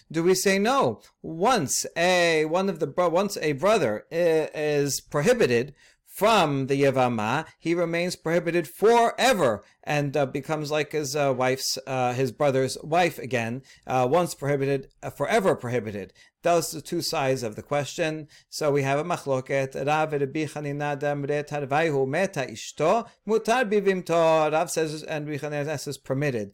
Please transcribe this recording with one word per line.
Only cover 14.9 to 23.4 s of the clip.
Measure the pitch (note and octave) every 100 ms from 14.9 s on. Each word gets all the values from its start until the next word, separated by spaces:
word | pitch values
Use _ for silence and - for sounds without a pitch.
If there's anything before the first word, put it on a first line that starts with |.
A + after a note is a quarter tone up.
| _
uh, | C#3
forever | - C#3 A3 F#3 C3+
prohibited. | A#2+ B2 G#2+ G2 F#2 _ - _
Those | E3+ E3+ -
are | D#3
the |
two | - E3+
sides | - D#3+ C3+ C3
of | A#2 G#2+
the |
question. | - C#3+ C3+ - D#3+ D#3 D3 - _
So | - D3+
we | C#3+
have | C3+ C#3+
a |
machloket. | E3+ E3+ C#3 C3 B2+ C#3 C3+ C#3
Rav | C#3 D3+ D#3
Rabbi | D3 C#3 D#3 D3
Chanina | D3+ D3 C#3+ D3 C#3+
Damre | C#3+ C#3+ C#3 D3 D3
Tarvaihu | D3 C3 D3 E3 C#3 C3
Meta | D#3 F#3+ D#3+
Ishto | B2 A2+ - - D#3 A3+ A3 _ G3
Mutar | A3